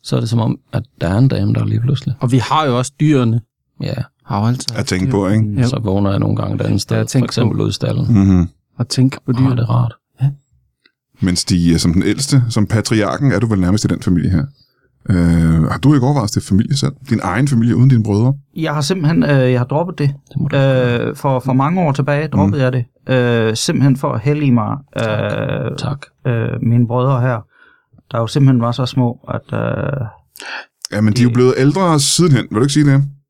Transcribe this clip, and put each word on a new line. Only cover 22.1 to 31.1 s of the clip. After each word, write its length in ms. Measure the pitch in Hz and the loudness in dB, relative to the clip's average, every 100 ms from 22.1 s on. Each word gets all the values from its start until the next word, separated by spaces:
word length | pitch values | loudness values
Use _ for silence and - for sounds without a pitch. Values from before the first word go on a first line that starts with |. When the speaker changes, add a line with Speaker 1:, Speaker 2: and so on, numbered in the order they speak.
| 143 151 | -2 -2
Speaker 4:
droppede 280 | 139 98 147 | 0 0 2
Speaker 3:
Mm. 40 | |
Speaker 4:
jeg 200 | 127 131 120 _ - | 0 -2 -6 _ -2
det. 60 | |
Øh, 420 | 127 123 117 110 110 | 0 2 2 0 -2
simpelthen 400 | - 170 135 131 | -2 2 2 2
for 160 | - | -2
at 80 | 120 | -2
hellige 320 | 117 147 147 | -2 0 2
mig, 240 | 120 107 110 - - | 2 0 -4 -8 -6
øh, 60 | |
Speaker 1:
Tak. 760 | 113 107 104 104 - 110 120 - | -2 -2 -2 -4 -4 -4 -6 -6
Tak. 200 | - 139 - _ - | -6 -8 -12 _ -4
Speaker 4:
øh, 220 | 117 117 120 | -2 -2 -2
mine 240 | 117 117 117 | 0 2 2
brødre 340 | 123 127 135 | 0 0 0
her, 180 | 127 117 - _ _ _ _ _ _ | 0 -2 -8 _ _ _ _ _ _
der 60 | 117 | -4
jo 80 | 113 | -2
simpelthen 340 | 151 135 127 | 2 4 4
var 120 | 117 | 0
så 140 | 120 123 | -2 -4
små, 320 | - 123 120 - | 0 -2 -2 -8
at... 240 | 117 - 110 | -10 -6 -4
Øh, 460 | 117 - - 139 113 - _ - - - - _ - | -4 -4 -4 -6 -8 -12 _ -20 -14 -14 -16 _ -8
Speaker 3:
Ja, 80 | 104 | 0
men 120 | 107 | 0